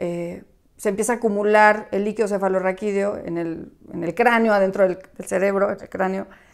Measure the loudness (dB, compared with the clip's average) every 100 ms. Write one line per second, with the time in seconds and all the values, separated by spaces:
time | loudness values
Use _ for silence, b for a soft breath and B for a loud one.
0 | -8 -6 -8 -10 -18 _ _ -8 -4 -2
1 | -2 0 0 0 4 6 6 6 -2 -4
2 | -2 -2 -2 0 0 0 -2 -2 -4 -2
3 | -2 -4 -6 -6 -6 -8 -12 -18 -14 -8
4 | -4 0 2 4 4 2 2 2 0 0
5 | -10 -18 -6 -2 0 0 -2 -4 -8 -4
6 | -2 -4 -8 b b